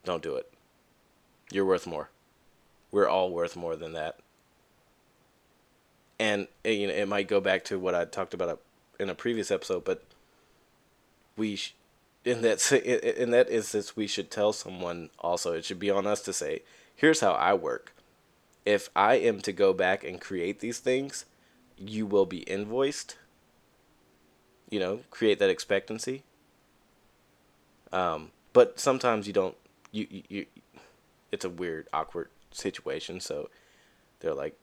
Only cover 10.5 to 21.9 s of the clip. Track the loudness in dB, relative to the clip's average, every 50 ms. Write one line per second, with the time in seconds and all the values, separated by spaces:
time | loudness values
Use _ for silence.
10.5 | _ _ _ _ _ _ _ _ _ _ _ _ _ _ _ _ _ -4 -4 -4
11.5 | -4 -6 -8 -10 -12 _ _ _ _ _ _ _ _ _ _ -2 -2 2 4 2
12.5 | 2 4 2 4 4 4 4 4 0 2 2 0 0 0 0 4 6 6 6 6
13.5 | 2 -2 -2 -2 -4 -4 -4 -4 -6 -6 -4 -4 -4 -6 -6 -6 -2 2 2 2
14.5 | 2 0 -6 -12 -10 -8 -6 -6 -6 -6 -10 -14 _ -6 -2 -2 -2 0 0 -2
15.5 | -2 -2 -4 -6 -8 -2 0 2 2 2 2 0 -2 -2 -2 -6 -6 -4 -4 -4
16.5 | -6 -6 -8 _ -20 -20 -20 _ _ 4 6 6 6 6 4 2 4 4 4 4
17.5 | 4 2 2 -2 -6 -6 -10 -16 _ _ _ _ _ _ _ _ _ _ _ _
18.5 | _ _ _ 2 2 2 2 -2 _ 2 4 6 6 4 4 2 0 0 -4 -6
19.5 | 0 4 4 4 4 4 2 2 2 0 -2 -10 -12 -12 -10 -8 -4 -4 -2 -2
20.5 | -4 -4 -6 -8 -8 -4 0 0 0 0 0 -4 -10 -12 -14 _ _ _ _ _
21.5 | _ _ _ _ _ -16 -14 -8